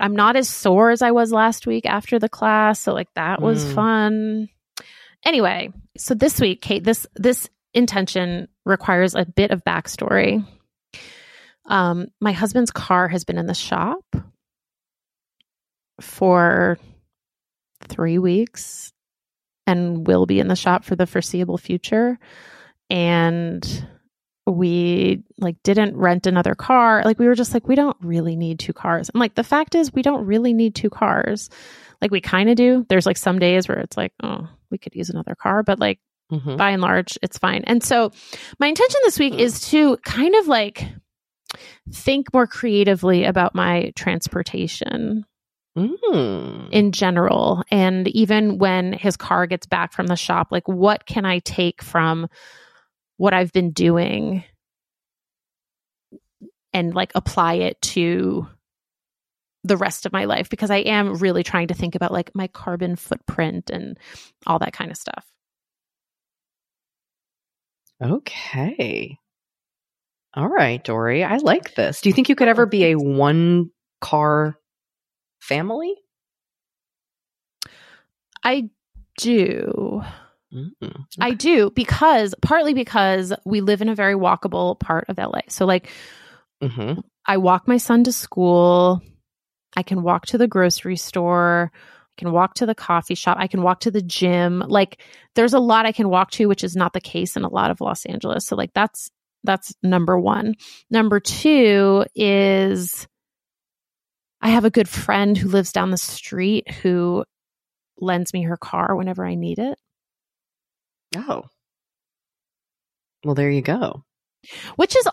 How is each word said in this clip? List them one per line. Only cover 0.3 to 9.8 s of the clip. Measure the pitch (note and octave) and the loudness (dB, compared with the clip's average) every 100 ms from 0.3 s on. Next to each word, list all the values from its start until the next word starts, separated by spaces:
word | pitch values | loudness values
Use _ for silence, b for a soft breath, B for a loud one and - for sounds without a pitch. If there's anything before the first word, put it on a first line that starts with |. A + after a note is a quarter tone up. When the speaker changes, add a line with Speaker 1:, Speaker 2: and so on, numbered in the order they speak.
| C4 | 4
Speaker 1:
as | B3+ | 0
sore | - G3+ F#3 A3+ | -2 2 6 6
as | A#3 | 4
I | A#3+ | 4
was | A#3+ A3+ | 4 2
last | A3 A3 A3+ A#3+ | 4 2 0 -4
week | A3+ - | -4 -2
after | G3+ - A#3 | -4 -2 -2
the | A3 | -2
class. | - A3 G#3+ G#3+ G#3 | -2 0 2 2 0
So, | - | -2
like, | G3 F3+ | -4 -4
that | - D#3+ F#3+ | -6 -4 -2
was | - A3 | 0 0
Speaker 2:
Mm. | D3 | -2
Speaker 1:
fun. | C#3 A3 A3 G#3+ G#3+ G#3+ A3 G#3+ - _ - B B B B | 0 0 2 0 0 -2 -4 -8 -12 _ -20 B B B B
Anyway, | D#4 D4 F#3 - - - - - | 0 2 2 0 -6 -14 -20 -14
so | - | -4
this | A3+ D4 - | 0 2 2
week, | G#3 F3+ | 0 0
Kate, | - G#3 | -4 -2
this, | F#3 A3+ - - | 0 0 -4 -2
this | A#3 B3 - _ _ | 0 0 -4 _ _
intention | A#3+ A#3+ G3+ F#3+ F#3+ F3+ F3 F3 _ - | 0 0 0 -2 -2 -4 -4 -10 _ 0
requires | F#3+ - F3+ F#3 | 0 2 2 2
a | F3+ | 0
bit | F3 - G3+ | -2 0 0
of | F3+ | 0
backstory. | - E3+ | -2 -4